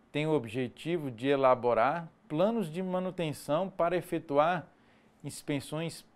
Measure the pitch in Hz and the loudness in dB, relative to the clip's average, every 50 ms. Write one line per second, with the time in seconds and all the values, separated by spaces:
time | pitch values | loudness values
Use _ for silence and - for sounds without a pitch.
0 | _ _ - 147 151 156 156 143 117 113 101 131 127 113 - - - 160 175 165 | _ _ -4 -2 0 2 0 0 0 -2 -4 -4 -4 -4 -6 -8 -4 -4 -4 -2
1 | 147 135 117 107 127 139 143 135 135 127 127 117 113 120 117 110 117 135 156 170 | -4 -6 -6 -2 2 2 4 6 6 6 6 6 4 4 4 4 4 4 2 -2
2 | 170 - - _ _ - 156 156 185 220 233 226 190 156 156 185 190 185 180 185 | -6 -10 -16 _ _ -6 0 0 2 2 2 0 -4 -4 -4 -6 -4 -2 -2 -2
3 | 185 185 185 180 165 151 139 - - - 147 165 196 185 - - 165 170 180 175 | -2 -4 -4 -4 -4 -4 -4 -6 -4 -2 0 0 0 -2 0 0 0 2 2 0
4 | 170 - 170 160 165 - 143 143 151 170 180 160 - - _ _ _ _ _ _ | -2 -2 -4 -4 -4 2 4 4 4 4 2 0 -4 -10 _ _ _ _ _ _
5 | _ _ _ _ - 143 - - - - 147 135 - - 151 156 170 160 - - | _ _ _ _ -14 -12 -12 -10 -6 -4 -4 -4 -4 -6 -6 -6 -6 -6 -8 -12
6 | - _ _ | -16 _ _